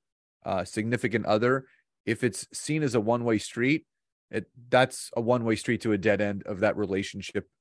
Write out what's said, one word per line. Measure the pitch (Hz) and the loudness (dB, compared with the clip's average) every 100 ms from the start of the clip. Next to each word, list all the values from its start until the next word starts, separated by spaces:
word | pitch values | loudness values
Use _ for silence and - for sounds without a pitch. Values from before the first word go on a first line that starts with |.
| _ _ _ _ | _ _ _ _
uh, | - 95 | -4 -4
significant | 90 - 110 120 113 110 101 | -2 -4 -2 -2 0 -2 2
other, | 107 120 135 - _ _ _ | 2 4 2 -2 _ _ _
if | - 113 | -4 0
it's | 123 - - | 0 -2 -10
seen | - - 156 | -10 -4 -2
as | 143 | 0
a | 117 | 0
one-way | 104 120 117 107 | 2 0 2 0
street, | - 117 127 156 - _ _ _ _ | 0 -2 0 0 -2 _ _ _ _
it, | 110 - - 123 | -10 -10 -16 2
that's | 127 127 - - - | 4 4 0 -8 -4
a | |
one-way | 113 123 113 110 | 0 2 2 0
street | - 113 | 0 -2
to | 113 | 0
a | 104 | 2
dead | 107 101 | 2 2
end | 104 101 | 0 -2
of | - 95 | -8 0
that | 104 98 | 0 2
relationship | 95 95 98 101 - 101 - _ | 0 -2 -4 -8 -8 -8 -8 _